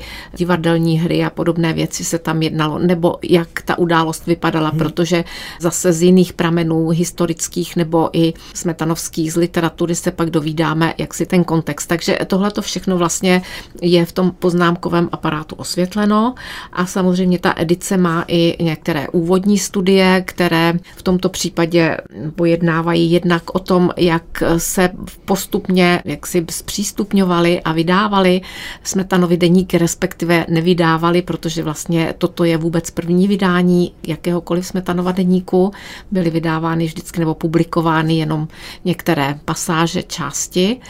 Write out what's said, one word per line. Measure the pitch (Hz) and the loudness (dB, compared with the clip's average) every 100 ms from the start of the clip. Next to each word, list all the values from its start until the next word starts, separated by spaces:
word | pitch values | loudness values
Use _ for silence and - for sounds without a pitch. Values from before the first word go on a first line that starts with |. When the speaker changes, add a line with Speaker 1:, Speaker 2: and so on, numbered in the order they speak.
| - - - - | -4 -16 -12 -4
Speaker 1:
divadelní | 175 175 165 165 165 160 | 0 0 2 2 2 2
hry | 165 156 | 2 0
a | 160 | -2
podobné | - 160 170 165 | -2 -2 0 0
věci | 156 160 - 170 | 0 -4 -4 -4
se | 165 | -4
tam | 165 160 | -2 -2
jednalo, | 160 156 156 147 | -2 0 -2 0
nebo | 175 175 170 - | 0 2 0 0
jak | - 175 165 - - | 2 2 2 -8 -4
ta | - | -2
událost | 170 165 160 160 - | 2 2 2 -2 -2
vypadala, | 165 165 160 156 | 0 0 0 0
Speaker 2:
Hmm. | 156 | 0
Speaker 1:
protože | 151 - 165 170 170 - - - | -2 0 0 0 -2 -8 -14 -4
zase | 170 - 180 | -2 0 0
z | 160 | 4
jiných | 180 185 175 | 6 6 4
pramenů | - 170 170 165 160 160 | 0 0 0 0 0 0
historických | 165 175 - 170 165 - - 170 - | 0 -2 -2 -2 -2 -6 -6 -4 -2
nebo | 165 165 160 | 0 2 2
i | 165 165 160 - | 2 0 0 -12
smetanovských, | - 175 160 156 165 - - 160 | -8 -6 -4 -2 -4 -4 -4 -2
z | 165 | 0
literatury | 175 175 165 - 170 170 | 0 0 -2 -2 -4 -2
se | - | -4
pak | - 165 | -2 -2
dovídáme, | 160 151 156 160 156 165 - | -2 -2 -2 -2 0 -2 -2
jak | 151 | -8
si | - 165 | -6 0
ten | 185 | 0
kontext. | 170 165 156 - - | 2 0 -2 -6 -4
Takže | 170 - - - | -4 0 -2 0
tohle | 190 202 | 0 0
to | 208 | -2
všechno | 202 190 190 180 | -6 -6 -2 0
vlastně | 170 - 190 180 180 - - - | 0 0 2 2 0 -14 -16 -4
je | 175 175 170 | 2 4 2
v | |
tom | - 185 | 0 -2
poznámkovém | 175 180 175 170 175 180 170 175 | 0 0 2 2 0 0 0 0
aparátu | - 160 151 156 - | -2 -4 -4 -8 -12
osvětleno | 131 - 180 208 208 214 226 254 - - - | -8 -2 -2 0 2 4 2 -2 -12 -16 -10
a | - 180 | -6 -4
samozřejmě | 202 185 180 185 175 | 0 2 2 2 2
ta | 185 - | 0 0
edice | 165 175 - 190 | 0 0 0 0
má | 175 165 - | 2 0 0
i | 170 170 - | 2 2 2
některé | 165 156 - 156 131 | -2 -2 -2 -2 -2
úvodní | 180 165 185 196 202 | -2 2 2 2 0
studie, | - 202 185 196 185 185 185 | 0 -2 2 4 6 4 0
které | - 175 165 165 170 - - | -2 0 2 2 0 -4 -6
v | |
tomto | - 185 185 | 0 0 0
případě | - 170 170 170 170 160 - - 95 147 151 | -2 -6 -2 0 2 2 0 -8 -10 -8 -2
pojednávají | 170 165 175 160 165 170 165 | 2 2 2 0 0 2 4
jednak | 175 175 170 - 185 | 2 2 0 -2 -4
o | |
tom, | 185 180 180 - | 0 2 2 2
jak | 170 165 - - - 170 | 2 0 -4 -2 0 0
se | - - 180 185 - - - | 0 0 0 0 -14 -10 -4
postupně | 190 - - 190 185 175 175 - | -4 -2 -6 0 2 4 2 -2
jaksi | 147 - 180 165 | -8 -2 -2 -2
zpřístupňovaly | - - - 208 - 202 202 185 170 170 175 | -8 -8 -6 -6 -4 -2 0 2 2 2 2
a | - | 2
vydávaly | 160 165 180 214 196 185 185 185 - - - | 2 4 2 2 4 4 4 -2 -14 -14 -14
Smetanovy | - 185 185 190 175 175 | -6 -4 0 2 4 4
deníky, | 175 180 185 175 | 4 4 4 2
respektive | 165 - - - 170 170 - | 2 0 -4 -2 0 0 2
nevydávaly, | 165 170 175 165 160 170 175 | 0 2 2 2 2 2 0
protože | 175 160 170 160 | 0 -4 -6 -4
vlastně | 156 151 - 165 165 - | -6 -6 -2 0 0 -2
toto | 170 - | -2 0
je | 170 165 | 0 2
vůbec | 165 170 165 | 0 -2 -4
první | - 165 175 196 | -6 0 2 2
vydání | 202 190 180 180 175 175 - - | 2 2 2 4 2 0 -4 -8
jakéhokoliv | 156 - 175 170 175 185 | -6 -2 -4 -2 -4 -4
Smetanova | 185 185 175 180 | -6 -4 -2 -2
deníku. | 180 185 185 180 185 185 - - - - | 0 2 2 2 2 2 -2 -16 -16 -6
Byly | 190 170 | -2 0
vydávány | 160 165 160 165 165 165 | 0 -2 -2 -2 -2 -2
vždycky | 160 - - | -6 -8 -2
nebo | 160 | -2
publikovány | 156 170 165 170 - 160 160 160 165 | 0 0 0 0 0 0 2 2 0
jenom | 156 156 156 - - - 185 | 0 -2 -4 -10 -18 -8 -4
některé | 170 - 160 139 147 - | -2 0 0 0 -2 -6
pasáže, | 156 - 160 170 170 | -6 -2 0 0 -2
části. | - - 139 - - - 185 247 | -6 -8 -8 -6 -4 0 0 0